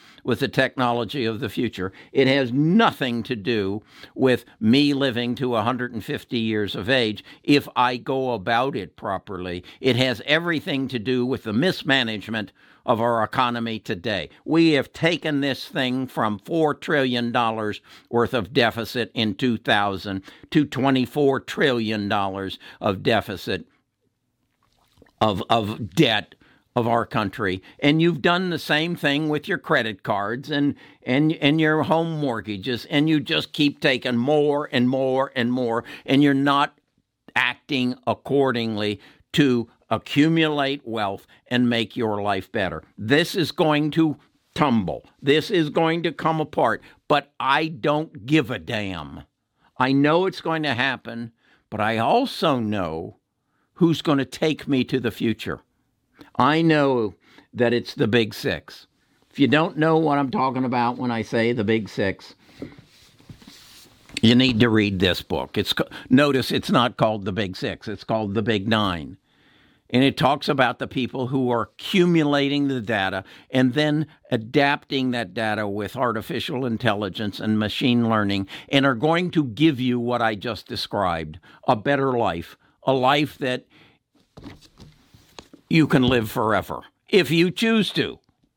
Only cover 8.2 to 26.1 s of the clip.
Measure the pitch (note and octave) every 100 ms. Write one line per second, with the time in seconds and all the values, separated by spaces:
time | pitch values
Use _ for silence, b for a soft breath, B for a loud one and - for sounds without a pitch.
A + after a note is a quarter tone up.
8.2 | C3 A2+ F#2 A#2 C#3 C3 F2+ - G#2+ F#2+
9.2 | - F2+ F2+ F2 - B C3 A#2+ C3 A2+
10.2 | - D#3 F3 D3+ F#3 C3+ C3 B2+ G#2 B2+
11.2 | B2 A#2+ A2+ G#2+ F3+ - - C3+ A#2 G#2+
12.2 | G#2+ A2 G2 _ b b - A2 A#2 A#2
13.2 | A2 - B2 A#2+ A#2 A2 - F#2+ A2+ F#2+
14.2 | D2 b - D#3+ E3 C#3 - - E3 E3
15.2 | D#3+ C#3+ C#3+ B2 - C#3 B2+ B2+ B2+ D#3+
16.2 | A2 G#2 - E3 D3+ C3+ - D3+ C3 B2
17.2 | A#2+ B2 A2+ A2 G#2+ G2+ B B B A#2
18.2 | A2+ B2 F#2+ C3+ A2+ A2+ G#2+ B2+ G#2+ A#2+
19.2 | A2 F#2+ B2+ A2 - G#2+ G2+ F#2+ G#2 F#2+
20.2 | - B B D3+ D3 C3 C3+ C3 A#2+ D3+
21.2 | C#3 C3 - - D3+ A#2+ A2 A2 G2+ G#2
22.2 | G2 G2 F#2+ - B B A2 G2 G2+ A2
23.2 | - F#2 - F#2 - _ _ _ _ _
24.2 | _ _ _ _ _ _ _ _ _ -
25.2 | A2 F#2+ - A#2 G#2 A2+ G#2+ - C3